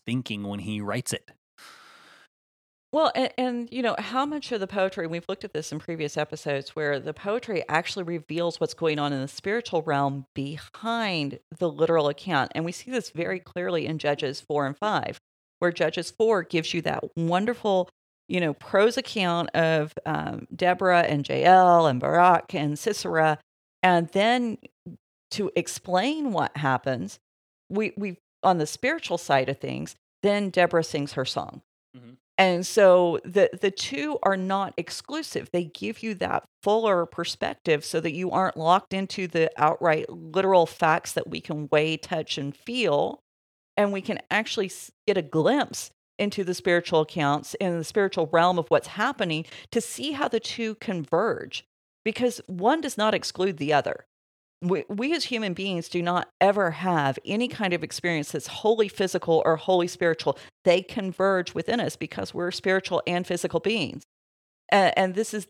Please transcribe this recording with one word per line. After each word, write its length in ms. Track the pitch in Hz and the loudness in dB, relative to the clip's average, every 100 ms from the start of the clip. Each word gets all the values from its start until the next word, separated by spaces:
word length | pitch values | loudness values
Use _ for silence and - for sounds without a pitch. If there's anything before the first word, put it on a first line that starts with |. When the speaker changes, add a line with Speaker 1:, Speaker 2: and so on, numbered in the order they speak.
| - | -6
Speaker 1:
thinking 380 | 127 120 104 | -6 -4 -8
when 160 | 101 101 | -8 -8
he 200 | 98 107 | -6 -6
writes 320 | 101 120 - | -4 -6 -6
it. 180 | - - _ _ _ - - - - - - _ _ _ _ _ _ _ | -8 -10 _ _ _ -20 -20 -20 -20 -20 -20 _ _ _ _ _ _ _
Speaker 2:
Well, 200 | 302 311 | 0 2
and, 180 | - 262 - | 2 -2 -2
and, 320 | 254 240 233 | -2 -4 -6
you 120 | 247 | -4
know, 120 | 233 - | -2 -2
how 260 | 208 254 294 | -4 -4 -2
much 260 | 302 - | -6 -6
of 80 | 226 | -6
the 60 | 190 | -4
poetry, 400 | 196 190 202 165 | -2 -2 -2 -6
we've 220 | 170 185 | -6 -6
looked 140 | 196 | -8
at 100 | 208 | -6
this 180 | 156 - | -8 -6
in 60 | 151 | -8
previous 400 | - 165 147 - | -8 -6 -4 -4
episodes, 580 | 151 156 151 139 139 160 | -6 -6 -4 -4 -4 -4
where 240 | 147 139 | -2 -2
the 140 | 156 | -4
poetry 500 | - 202 240 226 175 - | -8 -4 -4 -4 -4 0
actually 320 | 156 - 202 | -2 -2 -6
reveals 560 | 170 170 - 160 170 - | -6 -6 -6 -2 -2 -2
what's 140 | 156 | -4
going 240 | - 165 147 | -2 -2 0
on 160 | 147 | -2
in 80 | 135 | -2
the 60 | 139 | -6
spiritual 560 | - 196 233 - 170 | -8 -4 -4 -2 -4
realm 420 | 156 139 139 139 - | 0 0 0 -2 -8
behind 1040 | - 139 151 - - 226 233 214 165 139 131 _ 165 | -8 -8 -10 -16 -10 -4 -2 -2 -2 -4 -8 _ -4
the 100 | 175 | -4
literal 380 | 147 165 165 147 | 2 4 4 2
account. 440 | 151 190 143 - - | -2 0 0 0 -2
And 100 | 165 | -6
we 60 | |
see 180 | - - | -8 -6
this 220 | 254 - | -6 -6
very 280 | 151 175 185 | -6 -6 -6
clearly 460 | - 180 185 170 147 | -8 -6 -2 -2 -2
in 140 | 160 | -2
Judges 420 | 147 143 143 143 | -2 -2 -4 -6
four 240 | - 147 139 | -4 -2 -2
and 100 | 143 | -2
five, 440 | 214 175 - - _ _ _ _ | -2 -2 -4 -8 _ _ _ _
where 120 | 175 | -2
Judges 380 | 170 160 180 165 | 2 0 0 -6
four 320 | - 220 202 | 0 2 2
gives 320 | 165 160 160 | 0 -2 -2
you 80 | 170 | -2
that 220 | 156 151 - 165 | -2 -4 -4 -4
wonderful, 720 | 165 180 220 233 214 185 180 _ _ _ - | 0 2 0 -2 0 0 0 _ _ _ -6
you 120 | 143 | -2
know, 160 | 160 143 | -2 -4
prose 420 | - 196 220 254 | 0 4 4 2
account 540 | - 214 180 170 - | -4 -2 0 0 0
of, 420 | - 160 160 151 - - | 0 2 2 0 -6 -4
um, 400 | 151 156 - - - | -4 -4 -8 -10 0
Deborah 460 | 180 180 185 175 | 0 2 4 4
and 240 | 165 143 139 | 4 0 0
Jael 560 | 135 156 185 180 170 160 | 4 8 8 10 8 6
and 140 | 127 | 4
Barak 560 | 139 165 180 170 - 170 | 2 6 6 6 2 -4
and 240 | 147 147 | -2 -2
Sisera. 580 | 220 208 180 160 156 151 _ _ _ _ | -4 -4 -2 2 2 2 _ _ _ _
And 240 | 185 175 165 | 4 4 2
then 440 | 196 220 247 240 208 - _ - - _ _ _ | 2 2 2 0 -6 -12 _ -20 -20 _ _ _
to 200 | - 190 175 | -6 -2 -2
explain 760 | - - - 180 247 311 277 | -2 -8 -2 0 0 -2 -2
what 260 | 170 135 147 | 0 -2 -2
happens, 640 | 143 127 135 131 190 - _ _ _ _ _ | 0 0 -2 -4 -6 -12 _ _ _ _ _
we, 240 | 196 214 - | -4 -4 -4
we, 220 | 202 175 _ _ | -8 -8 _ _
on 160 | 190 175 | 2 2
the 80 | 151 | 0
spiritual 540 | - 254 320 - 175 | -2 -2 -2 -4 -4
side 280 | - 139 131 | 2 2 2
of 120 | 139 | -4
things, 340 | 135 131 156 - _ _ | -6 -6 -8 -14 _ _
then 260 | 202 202 196 | 0 0 0
Deborah 340 | 180 175 170 | 2 4 4
sings 300 | 160 156 143 | 0 -4 -4
her 100 | 143 127 | -4 -4
song. 360 | - - - - _ _ 127 | -4 -8 -12 -20 _ _ -20
Speaker 1:
Mm-hmm. 180 | 120 127 _ - | -20 -20 _ 2
Speaker 2:
And 280 | 190 175 180 | 4 2 0
so 540 | 220 190 180 175 160 - | 6 8 8 6 0 0
the, 240 | 196 180 - | 2 2 2
the 100 | 196 | -4
two 480 | - - 277 302 294 | -2 -6 -6 -4 -2
are 140 | 196 190 | 0 0
not 360 | 185 196 190 - | -2 -2 -2 -6
exclusive. 720 | 170 - - 302 - 147 139 | -10 -12 -8 -8 -6 -8 -4
They 140 | 175 165 | -4 -4
give 360 | - 208 226 | -8 -10 -8
you 120 | 226 185 | -8 -6
that 300 | 185 - - _ | -4 -4 -6 _
fuller 420 | 202 220 220 180 170 | 0 2 4 2 0
perspective 800 | - 170 - - - 175 151 | -6 -8 -6 -8 -4 0 0
so 160 | - 190 | 0 -4
that 140 | 165 | -4
you 180 | 156 180 | -4 -2
aren't 240 | 180 190 - | 0 -2 0
locked 380 | 160 190 - | 4 4 2
into 340 | 190 190 - 180 | -6 -6 -6 -4
the 240 | 165 160 - | 0 0 2
outright 520 | 151 160 165 156 - | 2 4 2 2 -2
literal 560 | 170 160 180 190 185 165 | -12 -4 0 4 6 4
facts 460 | - 160 160 - | 2 2 2 0
that 160 | - 165 | -6 -6
we 120 | 160 | -8
can 260 | - 151 147 | -8 -8 0
weigh, 280 | 151 156 156 | 2 2 -4
touch, 400 | - 165 147 - | -4 -6 -4 -6
and 180 | 139 - | -6 -8
feel. 640 | - 247 190 143 180 - _ _ _ _ _ - | -8 -2 2 2 0 -4 _ _ _ _ _ 0
And 160 | 202 | 0
we 80 | 196 | 0
can 180 | 208 196 - | -4 -6 -2
actually 360 | 208 220 220 196 | -2 0 -4 -4
s-, 220 | - - _ - | -6 -18 _ 0
get 120 | 185 | 0
a 40 | |
glimpse 680 | 151 160 160 285 - - - _ _ - | 0 2 4 2 0 -6 -14 _ _ -4
into 280 | 208 202 180 | -4 -2 -4
the 80 | |
spiritual 480 | 180 190 175 170 165 | -2 0 0 2 2
accounts 540 | 156 165 143 151 - - | 2 0 0 0 -4 -4
and 180 | 190 170 | -2 -2
the 60 | |
spiritual 440 | 156 220 196 185 156 | -2 0 0 0 2
realm 260 | 165 180 175 | 4 4 2
of 120 | 160 | 2
what's 180 | - - | 2 2
happening 580 | 196 247 269 180 160 - - - | -2 -2 0 -2 -2 -6 -16 -6
to 80 | 233 | -4
see 320 | - - 277 | -4 -6 -6
how 160 | 277 294 | -2 -2
the 100 | 220 | -2
two 360 | - - 220 214 | -4 -6 -6 -6
converge, 920 | - 180 - 165 214 - - - - _ _ _ 220 | -6 -4 0 0 2 -2 -6 -12 -14 _ _ _ -6
because 340 | 220 247 - - | -2 -2 -2 -8
one 320 | 180 214 320 | 0 2 2
does 180 | 277 - | 0 0
not 160 | 214 | 0
exclude 440 | 185 - - 196 151 | 0 -2 -2 -2 0
the 160 | 143 | 2
other. 320 | 143 - - - _ _ _ _ _ | 2 2 -4 -12 _ _ _ _ _
We, 220 | 175 185 - | -2 -2 -2
we 240 | 208 269 330 | -4 -2 -2
as 80 | |
human 300 | - 233 208 | -2 -4 -4
beings 340 | 175 196 175 - | -4 -4 -4 -4
do 140 | 175 | -2
not 260 | 175 180 - _ | 0 -2 -4 _
ever 300 | 190 202 175 | 2 4 0
have 460 | 151 180 165 139 - | 0 0 2 2 0
any 240 | - 214 247 | -4 -2 -2
kind 260 | - 190 | -2 -2
of 80 | 170 | -2
experience 520 | 160 - 175 160 139 | -4 -6 -2 -2 -4
that's 140 | 151 - | -8 -8
wholly 420 | - 220 220 208 | -2 2 2 0
physical 520 | - 190 180 - 160 - | 0 -2 0 2 4 4
or 100 | 160 | 2
wholly 320 | - 185 175 | 2 2 2
spiritual. 500 | - 170 160 143 - - _ 185 | 0 0 0 -2 -4 -12 _ 2
They 160 | 180 | 2
converge 720 | 185 226 190 175 196 185 175 165 | 0 -6 -6 0 2 2 -2 -4
within 240 | - 240 | -2 -2
us 160 | 160 - | -2 -4
because 380 | 156 - 190 | -8 -8 -8
we're 180 | - 175 | -6 -6
spiritual 500 | - 190 190 - 175 - | -2 0 0 0 -2 0
and 180 | 175 185 | -2 -2
physical 360 | 175 185 160 | -4 -2 -2
beings. 420 | 190 226 139 - - _ _ _ _ _ - | -2 -2 -4 -8 -16 _ _ _ _ _ 2
A-, 180 | 202 185 - | 4 6 4
and 160 | 190 185 | 0 0
this 180 | 220 | -4
is 140 | 214 | -6